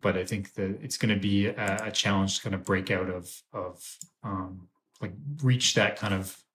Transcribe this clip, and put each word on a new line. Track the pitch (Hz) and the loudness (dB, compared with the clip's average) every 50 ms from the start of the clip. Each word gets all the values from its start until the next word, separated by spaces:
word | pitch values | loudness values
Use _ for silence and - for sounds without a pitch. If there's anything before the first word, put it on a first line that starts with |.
but | - 101 90 | 0 2 2
I | 92 92 | 2 0
think | - 117 107 101 - - | -2 -4 -4 -4 -6 -6
that | - 98 95 101 - | -4 -4 -2 -4 -6
it's | - 127 - - | -6 -8 -4 0
gonna | - 110 104 | 2 2 2
be | 98 95 101 101 101 101 | 2 2 4 4 4 4
a, | 113 - - 107 98 98 107 110 | 2 0 -2 -2 -2 -2 -2 -4
a | 107 | -4
challenge | 107 - - 107 98 98 98 98 - | -2 0 2 4 4 4 4 2 0
to | - | -2
kind | - 104 98 | -2 -2 -4
of | 92 - | -2 0
break | - 95 92 95 - | 0 0 0 2 0
out | 101 92 92 92 | 0 0 0 -2
of, | 90 90 87 - - - - _ | -4 -6 -8 -10 -14 -16 -16 _
of, | - 110 90 90 87 - - - - - - - _ _ | -8 -8 -8 -8 -8 -12 -16 -18 -16 -18 -20 -20 _ _
um, | - 110 98 95 92 92 92 95 87 - _ _ _ _ _ - | -8 -6 -4 -4 -6 -6 -10 -14 -16 -20 _ _ _ _ _ -10
like, | 117 95 87 117 143 143 147 156 | -10 -8 -8 -8 -10 -8 -4 2
reach | 135 127 127 123 - - - | 4 4 4 4 4 4 4
that | 117 104 104 - | 4 4 4 2
kind | - 110 104 98 | 0 -2 0 0
of, | 95 95 92 - - - _ _ | 0 -2 -4 -10 -14 -20 _ _